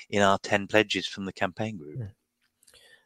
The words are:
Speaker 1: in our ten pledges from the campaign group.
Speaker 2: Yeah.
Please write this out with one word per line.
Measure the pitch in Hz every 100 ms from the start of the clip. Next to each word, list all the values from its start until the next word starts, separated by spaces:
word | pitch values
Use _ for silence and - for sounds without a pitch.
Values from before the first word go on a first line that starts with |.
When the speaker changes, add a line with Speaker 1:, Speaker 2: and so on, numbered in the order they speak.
| -
Speaker 1:
in | 104
our | 98 98
ten | - 104 98
pledges | 107 104 95 -
from | - 95
the |
campaign | - 98 - 110 104
group. | 73 127
Speaker 2:
Yeah. | 104 - _ _ _ _ _ - _ _